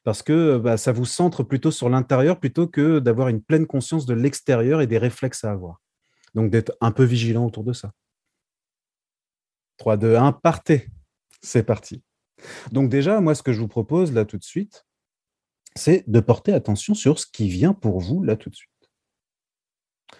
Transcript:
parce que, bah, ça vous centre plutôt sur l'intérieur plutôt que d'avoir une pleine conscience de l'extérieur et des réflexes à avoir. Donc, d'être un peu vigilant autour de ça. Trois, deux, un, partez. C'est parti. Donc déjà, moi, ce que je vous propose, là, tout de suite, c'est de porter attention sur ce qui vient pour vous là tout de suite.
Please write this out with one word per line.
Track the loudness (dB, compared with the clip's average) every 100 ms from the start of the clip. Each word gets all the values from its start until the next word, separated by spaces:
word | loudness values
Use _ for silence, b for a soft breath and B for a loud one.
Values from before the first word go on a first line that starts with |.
parce | -6 -4
que, | 0 2 2 2
bah, | 0 0
ça | 0
vous | -2 -2
centre | 0 -2 0
plutôt | -4 -2 -2
sur | -2 0
l'intérieur | 0 2 2 2 2
plutôt | -2 -2 -2
que | 0 2 2
d'avoir | 2 0 0
une | -2
pleine | 0 0 0
conscience | -4 -4 -4 -2
de |
l'extérieur | 0 0 -2 0 0 2 2
et | 2
des | 2
réflexes | 0 -2 -8 -6
à | -6
avoir. | -6 -10 -16 _ _ _ _ _
Donc, | -2 2
d'être | 2 0 -2
un | -2
peu | 2
vigilant | 2 2 0 0 -2
autour | -4
de | -8
ça. | -8 -10 -18 _ _ _ _ _ _ _ _ _ _ _ _ _ _ _ _ _ _
Trois, | -2 2
deux, | 4 4
un, | 4
partez. | 2 0 0 0 0 0 -20 _ _ _ _
C'est | -4 -2
parti. | 0 -2 -4 -18 _ _ _ _ B B B
Donc | -2 0
déjà, | 2 0 2
moi, | 2 0
ce |
que | 0
je | -2
vous | -2
propose, | -4 -2 0 0
là, | 0 -2
tout | -6
de |
suite, | -10 -8 -8 -12 _ _ _ _ _ _ _ _ _ -6
c'est | 0 0 2
de | 0
porter | 2 0 2
attention | -2 0 -4 -2
sur | 0 0 0
ce | -2
qui | -4 -4
vient | 0 0
pour | 0 -2 -2
vous | -4 -4
là | -2 -4
tout | -6
de | -20
suite. | _ _ _ _ _ _ _ _ _ _ _ _ _ _ _ b